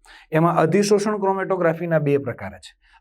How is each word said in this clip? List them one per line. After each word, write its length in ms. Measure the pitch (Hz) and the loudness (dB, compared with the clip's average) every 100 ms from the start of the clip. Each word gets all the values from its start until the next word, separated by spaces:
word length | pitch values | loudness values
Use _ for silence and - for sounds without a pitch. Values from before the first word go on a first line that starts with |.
| - - _ | -20 -20 _
એમાં 240 | 160 170 165 | 0 2 2
અધિશોષણ 640 | 160 196 202 202 214 208 | 2 2 2 2 0 -2
ક્રોમેટોગ્રાફીના 800 | 196 190 185 180 165 165 170 160 | -2 -2 -2 0 0 -2 -2 0
બે 180 | 147 143 | 2 0
પ્રકાર 340 | 120 - 98 | -2 -10 -12
છે. 360 | - - _ _ _ | -16 -20 _ _ _